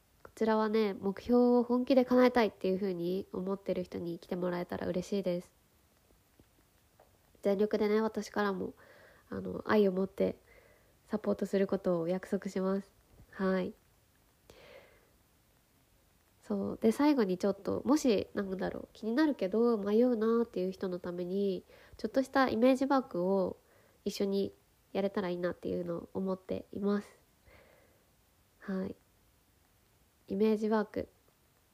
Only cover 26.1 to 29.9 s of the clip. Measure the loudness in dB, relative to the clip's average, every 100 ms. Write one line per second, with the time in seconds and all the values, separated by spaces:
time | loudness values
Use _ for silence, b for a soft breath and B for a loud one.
26.1 | -6 -4 -4 -6 -8 -8 -6 -2 -2 -4
27.1 | -16 _ _ _ b b b b b b
28.1 | _ _ _ _ _ -8 -6 -6 -10 _
29.1 | _ _ _ _ _ _ _ _